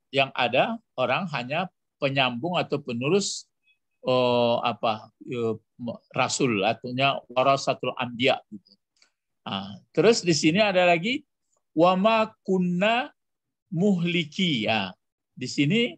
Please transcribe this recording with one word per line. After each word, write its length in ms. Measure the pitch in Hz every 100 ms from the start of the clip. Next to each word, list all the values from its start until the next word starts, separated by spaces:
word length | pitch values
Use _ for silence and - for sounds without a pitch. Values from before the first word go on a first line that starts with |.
| _
Yang 240 | 135 135
ada 320 | - 123 127 214 226 - -
orang 320 | 123 143 185
hanya 400 | 143 123 156 185 - _ _
penyambung 560 | 139 139 127 120 165 170
atau 240 | 139 143
penerus, 720 | 135 120 135 196 196 - - _ _ _ _ _
eh, 540 | - 127 123 120 120 120
apa, 480 | 120 113 120 107 113 _ -
eh, 320 | 123 113 107 - - 120 104 _ -
rasul, 480 | 123 - 135 104
artinya 560 | 98 113 - 123 139 - -
warasatul 640 | 123 131 139 - 123 127
anbiya 460 | - 123 117 127 - -
gitu. 260 | 104 - _ _ _ _ _ _ _
Nah, 320 | 117 98 98 101 _
terus 300 | - 185 233
di 80 | 175
sini 300 | 156 160 180
ada 240 | 214 180 180
lagi 380 | 170 202 285 - _ _ _ _ 156
wama 560 | 175 185 214 226 220 -
kunna 680 | - 185 180 175 208 233 294 - _ _ _ _ _
muhliki. 960 | 160 208 180 170 175 151 - 180 123 104
Ya, 280 | 110 95 - _ _ _ -
di 100 | 127
sini 360 | - 143 220 247